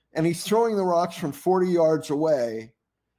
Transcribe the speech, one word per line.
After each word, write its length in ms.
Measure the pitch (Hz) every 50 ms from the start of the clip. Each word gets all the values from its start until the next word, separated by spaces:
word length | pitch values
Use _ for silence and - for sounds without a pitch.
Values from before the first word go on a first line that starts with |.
| _ _ -
and 120 | 156 160
he's 180 | 170 170 180 -
throwing 320 | - 208 226 233 233 214
the 80 | 202 190
rocks 340 | 180 175 170 175 180 - -
from 140 | 170 143
forty 360 | 139 - - 180 185 185 180 180
yards 420 | 175 170 165 156 160 156 156 -
away, 640 | 147 143 156 160 151 135 120 120 110 113 110 117 _ _ _ _ _ _ _ _ _